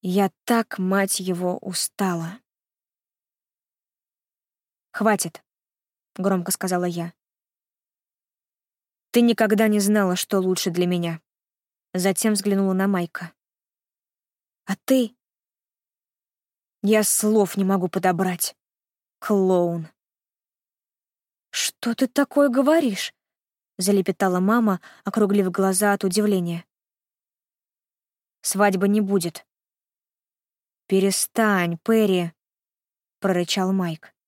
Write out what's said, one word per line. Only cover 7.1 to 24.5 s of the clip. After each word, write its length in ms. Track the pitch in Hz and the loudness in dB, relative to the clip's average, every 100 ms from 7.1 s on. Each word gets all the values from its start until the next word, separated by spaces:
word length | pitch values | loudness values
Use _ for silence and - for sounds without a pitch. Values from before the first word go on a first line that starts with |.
| - _ _ _ _ _ _ _ _ _ _ _ _ _ _ _ _ _ _ _ | -12 _ _ _ _ _ _ _ _ _ _ _ _ _ _ _ _ _ _ _
«Ты 100 | - | 2
никогда 460 | 240 233 220 208 220 | 4 4 2 4 2
не 120 | 208 | 2
знала, 360 | 202 208 190 180 | 2 2 2 -2
что 240 | - 202 | -2 0
лучше 300 | 185 185 - | 0 -2 -2
для 160 | 170 180 | -2 -2
меня». 360 | 180 170 165 _ _ _ _ _ _ _ | -2 -4 -8 _ _ _ _ _ _ _
Затем 400 | 185 185 190 220 | -2 -2 0 0
взглянула 400 | 208 202 196 196 | 0 0 0 0
на 120 | 190 190 | 0 0
Майка. 460 | 196 175 - 175 _ _ _ _ _ _ _ _ _ _ _ _ _ - | -2 -4 -10 -16 _ _ _ _ _ _ _ _ _ _ _ _ _ -10
«А 100 | 196 | -8
ты?» 320 | - 262 233 _ _ _ _ _ _ _ _ _ _ _ _ _ _ _ _ _ | 0 2 2 _ _ _ _ _ _ _ _ _ _ _ _ _ _ _ _ _
«Я 200 | 202 214 | 0 2
слов 540 | 208 - 214 220 190 - | 2 0 2 2 2 0
не 80 | |
могу 240 | 190 196 175 | 0 0 0
подобрать. 680 | 190 185 175 185 175 - - _ _ _ _ _ _ | -2 0 0 -2 -2 -8 -10 _ _ _ _ _ _
Клоун». 680 | - 202 190 185 175 170 160 _ _ _ _ _ _ _ _ _ _ _ _ _ _ _ _ | -2 2 4 2 2 -2 -8 _ _ _ _ _ _ _ _ _ _ _ _ _ _ _ _
«Что 440 | - - - - | -6 -6 -6 -6
ты 120 | 233 262 | -2 -2
такое 440 | - 285 - 285 | 0 0 2 2
говоришь?» 640 | 247 269 320 285 196 - _ _ _ _ _ _ _ | 4 4 4 2 -4 -8 _ _ _ _ _ _ _
залепетала 600 | 185 202 185 185 196 180 | 0 2 0 0 0 0
мама, 400 | 190 | 2